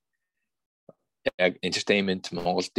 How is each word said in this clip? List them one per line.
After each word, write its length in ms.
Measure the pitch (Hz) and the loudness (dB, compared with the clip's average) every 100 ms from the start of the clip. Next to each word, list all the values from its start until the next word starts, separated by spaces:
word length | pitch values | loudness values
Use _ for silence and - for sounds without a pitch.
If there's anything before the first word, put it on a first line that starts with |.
| _ _ _ _ _ _ _ _ - _ _ _ - - | _ _ _ _ _ _ _ _ -20 _ _ _ -6 0
яг 220 | 90 - | 0 2
entertainment 720 | 92 - - 101 98 92 - | -4 -2 2 2 2 -2 -4
Монголд 420 | 87 87 92 90 | -4 -2 -2 0